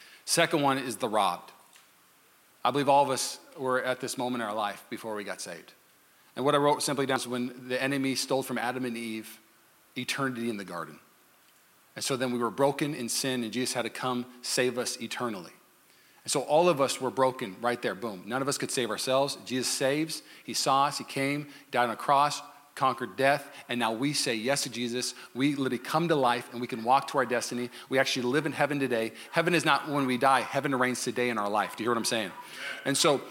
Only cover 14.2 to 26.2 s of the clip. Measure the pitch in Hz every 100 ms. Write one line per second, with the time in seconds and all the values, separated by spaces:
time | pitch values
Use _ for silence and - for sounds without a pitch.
14.2 | 123 - - - 127 123 107 - 113 -
15.2 | 123 101 85 - _ _ _ _ _ _
16.2 | - 147 127 151 180 139 131 - 131 -
17.2 | 131 123 110 92 120 117 120 92 117 95
18.2 | 101 127 139 135 127 - 117 104 131 131
19.2 | 143 - - 127 120 - 135 147 160 -
20.2 | - - - 113 147 135 143 143 - 139
21.2 | 135 147 151 - - 123 120 110 - 139
22.2 | 147 - - - - - 135 120 117 95
23.2 | 135 143 - - - 123 113 113 139 143
24.2 | 139 113 113 139 135 117 120 123 120 -
25.2 | - 120 139 139 131 120 - 160 170 156